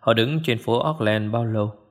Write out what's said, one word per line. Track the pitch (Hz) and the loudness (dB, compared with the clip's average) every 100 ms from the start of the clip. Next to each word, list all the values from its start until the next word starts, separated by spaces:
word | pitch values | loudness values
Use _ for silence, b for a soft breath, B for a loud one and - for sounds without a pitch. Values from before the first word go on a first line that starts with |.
họ | - | 2
đứng | 113 117 156 | 2 2 0
trên | 156 113 | -2 -2
phố | - 117 | 0 0
Auckland | - - 107 107 104 | 0 0 0 0 0
bao | 117 | -2
lâu | 117 110 107 - _ | -2 0 -2 -4 _